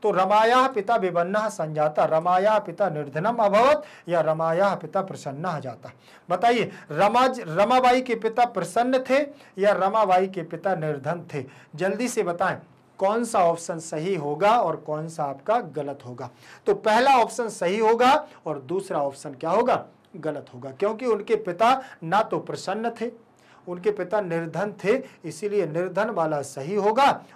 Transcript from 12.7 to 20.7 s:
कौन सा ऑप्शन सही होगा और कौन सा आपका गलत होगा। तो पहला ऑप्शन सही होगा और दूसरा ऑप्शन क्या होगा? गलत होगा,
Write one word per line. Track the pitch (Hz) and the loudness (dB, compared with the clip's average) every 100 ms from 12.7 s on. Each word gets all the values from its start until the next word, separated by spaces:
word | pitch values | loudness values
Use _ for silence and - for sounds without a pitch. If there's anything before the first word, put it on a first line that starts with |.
| _ _ - | _ _ -2
कौन | 196 226 | 0 0
सा | 233 214 | 0 2
ऑप्शन | 170 165 - 165 | 2 2 -4 -8
सही | - 156 170 | -8 -6 -4
होगा | 170 143 151 202 240 | -2 -4 2 4 4
और | 180 151 | 2 -4
कौन | - 151 160 | -6 -8 -6
सा | 160 | -6
आपका | 143 135 - 240 | -6 -6 -2 -2
गलत | 175 143 143 139 123 | -2 -8 -8 -10 -14
होगा। | 123 123 - - - - | -14 -14 -16 -20 -6 -2
तो | |
पहला | 202 220 220 269 262 | 0 2 4 6 6
ऑप्शन | 214 - 226 | 4 -2 -6
सही | - 175 214 | -2 -2 2
होगा | 220 226 247 294 - - 160 | 2 6 6 4 0 -10 -8
और | 143 | -8
दूसरा | 127 185 196 165 | -4 -6 -4 -2
ऑप्शन | 139 139 151 | -4 -6 -14
क्या | 135 160 | -8 0
होगा? | 202 247 165 - _ _ 165 | 2 2 0 -2 _ _ -10
गलत | 156 147 - | -8 -8 -12
होगा, | 123 135 | -16 -16